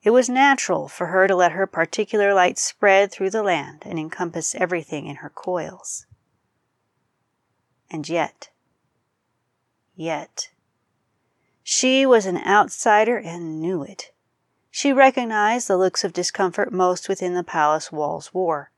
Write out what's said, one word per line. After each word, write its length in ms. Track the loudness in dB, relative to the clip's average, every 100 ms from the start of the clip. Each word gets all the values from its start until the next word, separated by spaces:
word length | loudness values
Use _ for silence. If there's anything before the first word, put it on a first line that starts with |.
It 80 | 4
was 180 | 4 2
natural 580 | 4 4 4 0 -4 -4
for 200 | -8 -2
her 200 | 2 4
to 80 | 4
let 160 | 2
her 160 | 2 -4
particular 680 | -2 -2 -2 -2 0 2
light 240 | 4 2 0
spread 540 | -8 0 4 4 4
through 200 | -2 -4
the 120 | -2
land 400 | 0 -2 -4 -12 -10
and 140 | -8
encompass 560 | -8 -8 -8 -6 -8 -4
everything 500 | -4 -4 -6 -10 -10
in 100 | -14
her 120 | -16
coils. 760 | -12 -6 -6 -8 -14 -16 -16 _ _ _ _ _ _ _ _ _ _ _ _ _ _ _ _ _ _ _
And 180 | -12 -6
yet, 420 | -4 -4 _ -20 _ _ _ _ _ _ _ _ _ _ _ _ _ _ -12
yet, 540 | -8 -8 -10 -14 -14 _ _ _ _ _ _ _ _ _ _ _
she 440 | -6 -2 2 2 6
was 200 | 4 4
an 120 | -4
outsider 800 | 2 4 4 0 2 4 4 -2
and 420 | -6 -12 -10 -6
knew 240 | -4 -4
it. 300 | -8 -14 -18 _ _ _ _ _ _
She 220 | -4 0
recognized 760 | 6 6 6 -4 0 0 0 0
the 100 | 2
looks 280 | 2 0 -6
of 80 |
discomfort 580 | -4 -6 -2 -2 -2 -4
most 380 | 0 0 0 -4
within 240 | -4 -4
the 100 | -4
palace 480 | -4 0 2 0 -4
walls 420 | -6 -6 -6 -8
wore. 380 | -4 -2 -4 -8